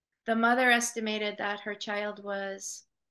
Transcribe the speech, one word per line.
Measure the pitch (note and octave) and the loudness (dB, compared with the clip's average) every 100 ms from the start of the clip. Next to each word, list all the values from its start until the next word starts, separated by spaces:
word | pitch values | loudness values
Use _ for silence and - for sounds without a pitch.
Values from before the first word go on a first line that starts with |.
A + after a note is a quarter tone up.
| _ _ - | _ _ -2
The | A3+ | 2
mother | A#3 B3 B3+ | 4 6 6
estimated | A#3+ A#3 A#3 A3 G#3+ G#3 G3+ | 6 2 -4 -4 -2 -4 -4
that | G3+ G#3 | -4 -4
her | A3 G#3 | -6 -8
child | A3 G#3 G#3 G3+ | -4 -4 -4 -6
was | G3+ G3 G3 G3 - - _ _ _ | -6 -6 -6 -8 -10 -14 _ _ _